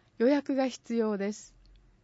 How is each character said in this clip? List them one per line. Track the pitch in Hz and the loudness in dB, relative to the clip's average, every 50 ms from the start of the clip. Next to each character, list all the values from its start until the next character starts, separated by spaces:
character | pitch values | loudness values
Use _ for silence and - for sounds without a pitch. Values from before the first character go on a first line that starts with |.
| _ _ _ - | _ _ _ 0
予 | 226 262 | 2 4
約 | 294 285 277 - 277 | 4 2 2 0 -2
が | 269 262 254 | 0 0 -2
必 | - - _ - 233 | -4 -8 _ -4 -2
要 | 233 220 220 208 190 | -2 0 0 -2 -2
で | 196 208 | -4 -4
す。 | 208 - - - - - - - - - _ _ _ _ | -6 -8 -14 -20 -20 -20 -20 -20 -20 -20 _ _ _ _